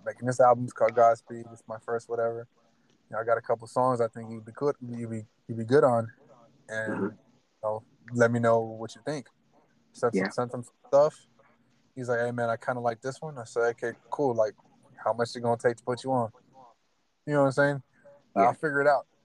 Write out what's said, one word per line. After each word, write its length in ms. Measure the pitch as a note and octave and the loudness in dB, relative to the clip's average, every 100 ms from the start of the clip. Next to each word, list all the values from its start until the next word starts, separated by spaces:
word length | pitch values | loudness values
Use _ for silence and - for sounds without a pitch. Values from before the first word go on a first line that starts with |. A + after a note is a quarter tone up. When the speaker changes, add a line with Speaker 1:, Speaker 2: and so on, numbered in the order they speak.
| A2 | -12
Speaker 1:
making 200 | - B2 | -8 -4
this 140 | B2+ | 4
album. 240 | B2 A#2+ | 4 4
It's 100 | B2 | 0
called 220 | - A2+ A2+ | -2 0 4
Godspeed. 500 | A#2 A2+ - A#2+ A#2 | 4 4 -2 -16 -16
It's 120 | A2+ - | -18 -16
my 100 | A2 - | -14 -6
first 220 | A#2 - | -6 -4
whatever. 400 | A#2 A#2 A#2 A#2 _ _ _ _ _ _ | -4 -2 -4 -12 _ _ _ _ _ _
You 60 | A2 | -6
know, 60 | |
I 40 | A2+ | -2
got 120 | A2+ | -2
a 40 | |
couple 260 | - A2+ A2+ | 0 -4 -4
songs 320 | C3 B2+ B2 | 0 0 2
I 80 | A2+ | -2
think 240 | A#2+ A2+ | -4 -14
you'd 140 | A2+ A2 | -14 -14
be 80 | |
good, 220 | G#2+ C#3+ - | -6 -4 -4
you'd 280 | B2 A#2+ A2+ | -8 -10 -8
be, 140 | A2+ A2 _ - | -8 -12 _ -10
you'd 80 | A2+ | -8
be 80 | A2+ | 2
good 180 | C#3 | 4
on, 260 | C#3+ A#2+ A2+ - _ - - _ - | 6 4 0 -8 _ -20 -20 _ -10
and 240 | A2+ A2 | -6 -6
Speaker 2:
Mm-hmm. 120 | F2+ G2 | -4 -6
Speaker 1:
you 120 | - _ _ _ _ | -6 _ _ _ _
know, 200 | G#2+ A2 - _ - | -6 -6 -8 _ -8
let 180 | A#2+ A#2 | 2 2
me 80 | A#2+ | 4
know 200 | A#2 A#2 | 2 2
what 340 | A2+ A2 A2+ - | 0 -8 -14 -12
you 60 | - | -10
think." 220 | D3 - _ _ _ _ _ _ | -10 -12 _ _ _ _ _ _
Sent 220 | - A#2+ D3+ | -4 -2 0
some, 80 | |
Speaker 2:
Yeah. 60 | F#2+ | -2
Speaker 1:
sent 220 | - B2 | -2 -6
him 100 | B2+ | -6
some 100 | A#2+ _ _ | -12 _ _
stuff. 400 | C#3 D3+ - _ _ _ _ _ _ _ - | 4 4 2 _ _ _ _ _ _ _ -10
He's 140 | B2 | -4
like, 100 | A#2 | -2
"Hey, 120 | A#2+ | -2
man, 180 | A#2+ A#2 | -2 -2
I 80 | A2+ | -2
kinda 240 | - B2 | -4 -4
like 200 | A#2+ A2+ | -4 -4
this 200 | C3 C3+ | -6 -10
one." 160 | D#3+ C#3+ | -12 -12
I 60 | A2 | -8
said, 180 | - A#2+ A#2 | -2 0 0
"Okay, 180 | A#2+ A#2 _ | -6 -8 _
cool. 240 | - C#3+ A2+ | -2 0 2
Like, 180 | G#2+ - _ _ _ - | 0 -4 _ _ _ -6
how 160 | A2 | -4
much 220 | A2 A#2+ B2+ | -2 -2 -2
it 60 | |
gonna 160 | A#2+ A#2+ | -2 0
take 200 | B2+ A2+ | 0 -2
to 60 | |
put 200 | - A#2 | -4 -6
you 80 | C3 | -2
on?" 200 | C3 A2+ - _ - - _ _ _ _ _ - | -2 -2 -8 _ -20 -20 _ _ _ _ _ -2
You 60 | |
know 80 | D3 | 2
what 40 | C3+ | 4
I'm 40 | |
saying? 300 | C3+ C#3+ C#3+ - _ - - _ | 4 2 0 -6 _ -20 -20 _
Like, 100 | A#2 | 2
Speaker 2:
Yeah. 40 | A#2 | 2
Speaker 1:
"I'll 60 | |
figure 280 | C3+ D#3+ C#3+ | 2 -2 2
it 60 | C#3 | 4
out, 180 | C3+ - _ | 2 0 _